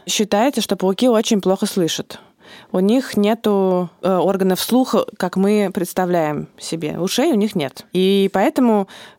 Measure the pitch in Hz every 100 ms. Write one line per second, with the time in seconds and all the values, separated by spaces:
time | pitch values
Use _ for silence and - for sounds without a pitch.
0 | - - 202 202 262 262 - 196 190 196
1 | 254 220 226 214 185 190 208 - 165 -
2 | - - - _ - - - 185 196 254
3 | 262 - 208 226 214 202 190 180 180 -
4 | 180 185 165 196 190 185 - 247 254 208
5 | - - 180 190 196 214 196 196 180 -
6 | 180 175 151 147 151 - - 160 151 160
7 | 180 - 320 226 208 185 135 - - 180
8 | 185 196 196 190 233 302 247 214 190 -
9 | -